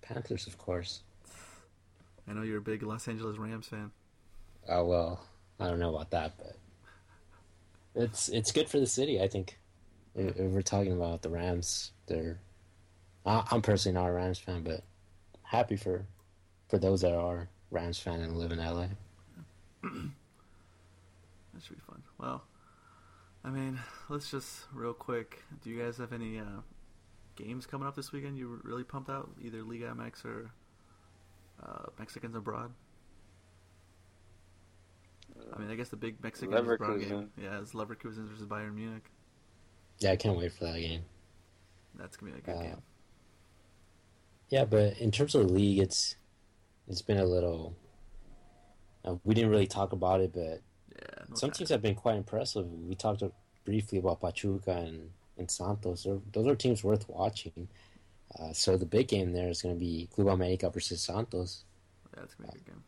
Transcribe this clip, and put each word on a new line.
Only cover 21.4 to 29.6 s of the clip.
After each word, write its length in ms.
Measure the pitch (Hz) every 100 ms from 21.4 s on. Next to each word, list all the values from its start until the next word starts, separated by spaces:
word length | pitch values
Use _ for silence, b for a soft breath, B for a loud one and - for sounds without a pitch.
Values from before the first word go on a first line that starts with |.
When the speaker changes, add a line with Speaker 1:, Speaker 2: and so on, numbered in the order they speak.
| -
Speaker 2:
That 100 | -
should 120 | - -
be 40 |
fun. 220 | - - 135 -
Well, 240 | 64 64 - b b b b b b b b b
I 60 | 131
mean, 300 | 135 135 131 120 B B
let's 220 | 147 143
just 360 | 139 - - -
real 220 | 131 117
quick. 500 | 117 - 120 113 - - 143
Do 60 | -
you 120 | 117
guys 140 | 120 120
have 160 | 120
any, 260 | 120 113 110
uh, 220 | 107 101 110 - - - - - - -
games 300 | 107 127 127
coming 220 | 139 139
up 80 | 139
this 160 | 135
weekend? 240 | 143 143 139
You 240 | 123 117
really 200 | - 120
pumped 260 | 127 139 131
out 200 | 135 - -
either 220 | 113 113